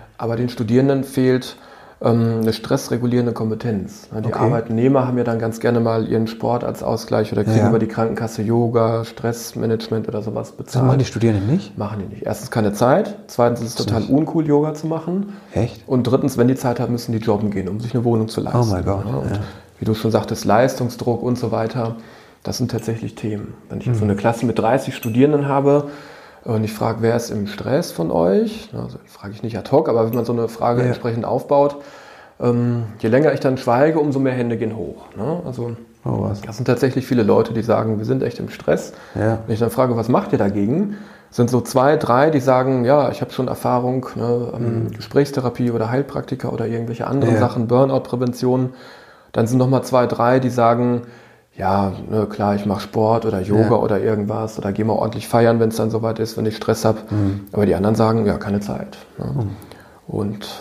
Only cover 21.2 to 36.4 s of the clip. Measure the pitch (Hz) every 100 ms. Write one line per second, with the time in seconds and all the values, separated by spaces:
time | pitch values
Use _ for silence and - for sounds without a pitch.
21.2 | 123 120 113 110 113 131 113 113 - -
22.2 | - - - - 123 151 - 113 113 -
23.2 | 113 104 104 - - - - 117 104 101
24.2 | 117 117 123 107 107 135 135 - 120 113
25.2 | 143 147 139 139 139 143 143 - - -
26.2 | - - - 110 107 - 117 113 113 117
27.2 | 113 107 101 - 104 135 175 - 160 -
28.2 | 170 202 220 - - 120 117 - - -
29.2 | 101 104 117 110 - 139 156 117 113 123
30.2 | 113 120 117 - - 120 123 120 123 117
31.2 | 98 123 - 143 143 143 - - - -
32.2 | - _ 123 120 120 120 113 - 117 120
33.2 | 151 135 139 127 - 120 147 160 151 135
34.2 | 135 127 120 113 110 110 80 - - -
35.2 | 117 175 160 123 120 117 - _ 135 117
36.2 | 104 104